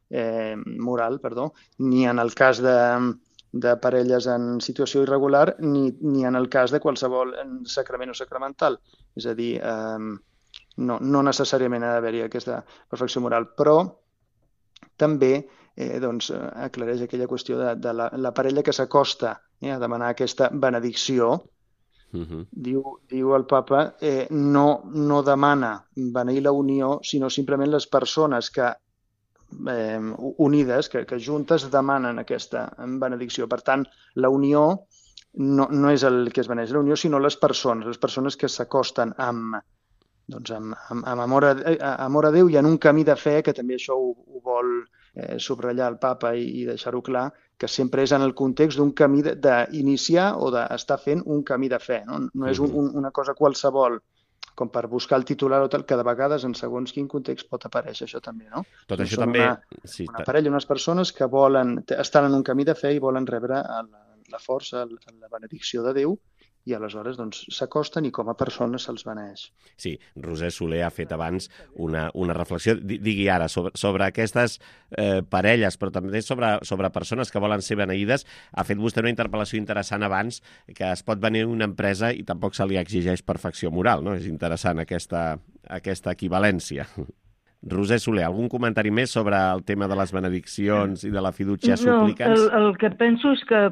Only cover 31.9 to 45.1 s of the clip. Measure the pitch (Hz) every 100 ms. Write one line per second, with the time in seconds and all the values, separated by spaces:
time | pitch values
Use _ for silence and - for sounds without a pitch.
31.9 | 139 123 117 117 127 - 120 113 - 123
32.9 | 131 131 123 120 - 117 123 - 135 135
33.9 | _ _ - 131 139 139 147 151 190 -
34.9 | _ _ - _ - 139 139 135 143 143
35.9 | 143 135 123 120 131 117 117 113 143 143
36.9 | 147 160 143 143 - 147 127 135 113 110
37.9 | 117 135 - 139 - 135 - 120 135 127
38.9 | - 117 104 127 120 113 107 - _ _
39.9 | _ _ _ - - 120 110 110 110 -
40.9 | 120 127 123 120 135 139 135 156 165 139
41.9 | 127 131 147 156 160 180 147 151 160 151
42.9 | 151 156 139 151 147 156 135 123 127 -
43.9 | 131 127 120 _ 131 123 120 123 120 117
44.9 | _ _